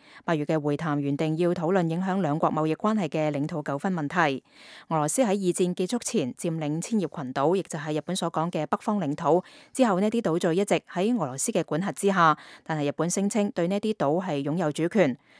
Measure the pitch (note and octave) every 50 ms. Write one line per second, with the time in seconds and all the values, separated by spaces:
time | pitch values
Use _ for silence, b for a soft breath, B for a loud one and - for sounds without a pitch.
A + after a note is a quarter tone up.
0 | B B B B B - E3+ D3+ D3 - D#3+ D#3 C#3+ D3 D3 C#3+ D#3+ D#3+ C#3+ D3
1 | C#3+ C#3 C#3+ C#3+ D#3+ D#3 D#3 D#3+ F3 E3+ F3 F3+ E3 D#3+ G3 F#3 E3+ D#3+ D#3+ F3
2 | F#3 G3 F#3 G3 F3+ D3 C#3+ E3 F3 D#3 - D#3 D#3 D#3 D#3 - - G#3+ A3 G#3+
3 | F#3 D3 - D#3+ D#3 D3+ D3 C#3 C#3+ D#3 F3 D3+ D3 - C#3 C#3+ - - F#3 E3+
4 | D3 C#3 D3+ F#3 E3 D3 C3+ B2+ - B B B B B B B B B E3 D#3+
5 | D3+ D3+ - - C4 G#3 F#3+ G#3 F#3+ F3+ E3+ - F#3 F3+ F3 - F#3 F3+ - A#3
6 | - - - G#3+ C#3 B2 - - - F3 D#3+ E3 D#3 D3 D3+ E3 E3+ - A#3 G#3+
7 | F3 D3 - - C#3 B2+ C3 C#3 C3+ D3+ F#3 G3 E3 - - D#3 D3 D#3 D3+ D3+
8 | - - F3+ - F3+ E3+ - D#3 D#3+ F3 - F3 D3+ - - G3+ - - G#3 G#3
9 | F3 C#3 D3+ D3 E3+ C#3+ D#3+ F3+ B B B B B B B - B3+ A3+ F#3+ F3
10 | G#3 A3 A3 A#3 A3+ F#3 D#3+ F3 - F3 D#3+ F#3 G#3 - F3+ D3+ - - - F3
11 | F#3 A3 B3 A3 D#3+ B2+ B2+ C#3 - - A3 G3 D#3 - D3+ E3 F#3+ G3+ - -
12 | - G3+ F#3+ F#3 E3+ D#3+ D3+ B B B B B B - D#3+ D3+ D3 C#3+ C#3 -
13 | D#3+ F3 - G#3 G3 G3+ - A3 G3+ G3+ - - E3+ F3 G3 G3+ - A3 G#3+ -
14 | D3+ C#3 D3+ F3+ F#3 F#3 D3+ C#3 C#3 D3 D3+ F3+ F3 D3+ C#3+ - D#3 F3 - A3
15 | F3 C#3 A#2+ - b b b b